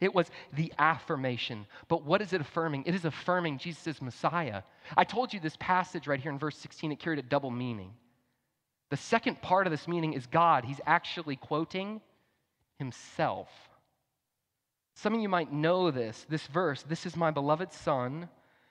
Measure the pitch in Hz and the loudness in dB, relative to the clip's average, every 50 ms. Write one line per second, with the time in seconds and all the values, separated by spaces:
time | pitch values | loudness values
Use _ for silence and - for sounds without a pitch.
0 | 175 190 185 185 165 - - - - - - 143 165 160 - - 147 156 160 123 | 0 4 4 4 2 2 0 -18 -16 -10 -2 -2 -2 -2 2 4 4 4 4 2
1 | - - 165 135 131 131 120 117 - - 127 107 101 - - - - - 165 170 | 0 -4 -4 -2 0 -2 -2 -2 -4 -6 -6 -8 -10 -12 -16 -14 -2 0 0 0
2 | 160 143 170 202 214 175 180 185 143 - - 170 165 165 147 135 139 170 175 196 | 2 4 2 2 2 2 0 -2 -2 -2 -2 -2 0 0 0 -2 0 0 0 0
3 | 165 160 131 - - - 180 180 170 160 143 131 - 175 160 - - 170 139 - | 0 -2 -2 -2 0 0 2 2 2 0 -2 -2 -6 -8 -10 -6 -6 -6 -6 -4
4 | 139 127 - - - 156 160 175 165 123 104 98 - - _ _ - - 151 165 | -6 -8 -8 0 0 0 0 2 -2 -2 -4 -6 -8 -10 _ _ -14 -2 4 4
5 | 180 - - 220 254 247 - 202 156 156 - - - - 185 185 180 - - 170 | 4 4 4 -2 -2 -2 -2 -4 -4 -4 -4 -4 0 2 2 2 2 0 -4 -8
6 | - 147 143 135 127 160 139 139 147 151 139 - - 156 - - - 156 147 - | -2 0 0 0 0 -2 -4 -2 -4 -4 -6 -6 -14 -18 -14 -6 -4 -4 -4 -4
7 | - 170 160 143 127 120 147 143 135 131 120 123 127 123 117 104 92 92 107 - | -2 -2 -2 -2 -2 0 0 0 2 0 -4 -2 -2 -4 -4 -6 -8 -12 -14 -20
8 | _ _ _ _ _ _ _ _ _ _ _ _ _ _ _ _ _ - - - | _ _ _ _ _ _ _ _ _ _ _ _ _ _ _ _ _ -6 -6 -6
9 | - - 226 226 - - 156 - - - 185 190 196 180 160 143 - 170 170 175 | -2 2 2 2 2 2 -4 -4 0 2 4 4 4 4 0 -2 -2 -2 -2 0
10 | 160 156 151 139 120 - - 165 170 170 156 131 117 120 139 135 - 147 160 170 | 0 -2 -2 -4 -6 0 4 4 6 6 6 4 4 -2 -8 -6 2 4 4 4
11 | - - - 180 160 147 135 - - - - 156 165 - - 185 190 202 220 220 | 4 0 -8 -8 -6 -6 -6 -8 -4 -2 -2 -2 -2 -2 -4 -6 -6 -6 -8 -12
12 | _ _ _ _ _ _ _ _ _ _ _ _ _ _ _ - 143 127 117 - | _ _ _ _ _ _ _ _ _ _ _ _ _ _ _ -8 -8 -8 -8 -10
13 | - - - - 160 127 98 98 92 - - - - - _ _ _ _ _ _ | -16 -16 -4 -2 -2 -2 -2 -4 -8 -12 -16 -20 -20 -20 _ _ _ _ _ _
14 | _ _ _ _ _ _ _ _ _ _ _ _ _ _ _ _ _ _ _ - | _ _ _ _ _ _ _ _ _ _ _ _ _ _ _ _ _ _ _ -4
15 | - 214 220 226 220 202 185 175 160 143 143 147 151 165 180 185 185 170 139 127 | -2 0 0 0 0 2 2 0 0 0 -2 0 2 4 4 4 4 2 2 0
16 | 117 110 110 - - - 151 156 - - 135 202 190 156 139 - - 139 165 - | -2 -4 -6 -10 -10 -6 -6 -6 -6 -2 -2 0 2 2 0 -2 -4 -6 -6 -6
17 | - 185 156 165 170 156 156 147 139 143 156 156 185 180 - - - 170 147 131 | -6 -8 -4 0 0 2 2 2 2 2 2 0 0 -6 -8 -6 -2 0 0 0
18 | 123 123 139 160 175 170 - _ _ _ _ _ _ _ | 0 -2 -4 -6 -10 -12 -16 _ _ _ _ _ _ _